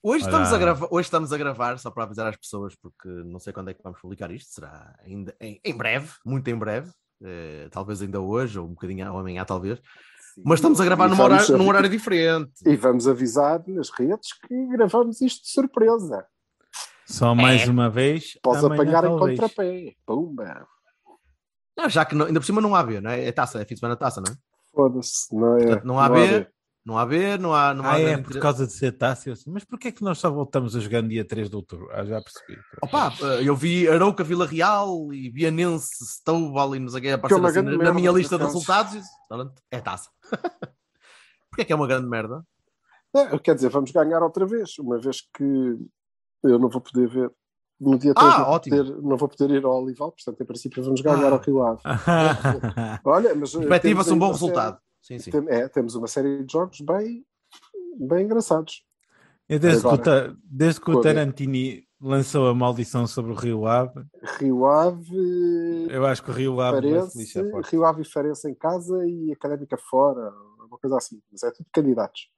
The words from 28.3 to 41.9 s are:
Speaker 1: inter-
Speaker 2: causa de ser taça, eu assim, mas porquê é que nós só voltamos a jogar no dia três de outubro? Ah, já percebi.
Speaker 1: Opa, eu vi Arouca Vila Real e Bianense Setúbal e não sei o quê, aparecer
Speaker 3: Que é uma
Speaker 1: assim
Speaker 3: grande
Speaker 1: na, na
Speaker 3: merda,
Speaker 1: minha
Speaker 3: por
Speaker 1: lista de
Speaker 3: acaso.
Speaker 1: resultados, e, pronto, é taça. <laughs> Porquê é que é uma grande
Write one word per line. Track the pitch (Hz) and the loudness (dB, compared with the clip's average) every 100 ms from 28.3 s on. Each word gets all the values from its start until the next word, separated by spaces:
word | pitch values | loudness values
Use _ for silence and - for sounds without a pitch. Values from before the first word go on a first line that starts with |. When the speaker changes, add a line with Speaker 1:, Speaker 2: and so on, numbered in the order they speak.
Speaker 1:
inter- | 135 | -2
Speaker 2:
causa | 147 131 131 | 0 0 -4
de | |
ser | - 135 | -2 -4
taça, | - 123 127 - | 0 -2 -2 -10
eu | |
assim, | 117 - | -14 -12
mas | 190 | -12
porquê | - 247 247 | -12 -12 -12
é | |
que | - | -8
nós | 202 165 | -6 -2
só | 170 | -2
voltamos | 147 139 139 120 117 | -4 -4 -4 -4 -6
a | |
jogar | 104 117 | -4 -2
no | 110 | -2
dia | 110 104 | -4 -6
três | 110 104 | -8 -8
de | 104 | -10
outubro? | 92 90 92 | -14 -18 -12
Ah, | 101 101 | -10 -8
já | 107 | -10
percebi. | - - - - - - | -12 -20 -20 -20 -20 -12
Speaker 1:
Opa, | 135 294 160 123 143 127 | -4 -2 -2 -4 -4 0
eu | 139 139 | 0 0
vi | 160 175 170 | 0 2 4
Arouca | 165 190 190 | 6 4 2
Vila | 160 175 170 | -4 -2 -2
Real | 160 180 208 202 175 147 | 2 2 2 0 -6 -8
e | 139 127 | -10 -12
Bianense | 123 160 160 175 160 - - 110 | -2 -2 0 0 -2 -6 -12 -14
Setúbal | - - 165 160 139 139 135 | -8 -2 0 0 0 -2 -2
e | |
não | 127 | -6
sei | 127 | -6
o | |
quê, | 131 | -2
aparecer | 135 - | -2 4
Speaker 3:
Que | 190 | 4
é | |
uma | 180 | 4
Speaker 1:
assim | 165 | 2
Speaker 3:
grande | 139 | 0
Speaker 1:
na, | 170 | 2
na | |
Speaker 3:
merda, | 170 180 | 2 4
Speaker 1:
minha | 180 | 4
Speaker 3:
por | 180 | 4
Speaker 1:
lista | - 175 | 2 -2
de | |
Speaker 3:
acaso. | 143 160 | -2 -2
Speaker 1:
resultados, | 160 196 202 | 0 0 0
e, | 208 190 _ _ | -8 -18 _ _
pronto, | 113 131 131 _ | -12 -12 -16 _
é | 123 | -10
taça. | 107 92 - _ | -10 -12 -14 _
<laughs> | - 220 349 _ - _ _ _ _ _ _ _ _ | -12 -10 -10 _ -20 _ _ _ _ _ _ _ _
Porquê | - | -8
é | |
que | - | -2
é | 156 | 0
uma | |
grande | 139 | 0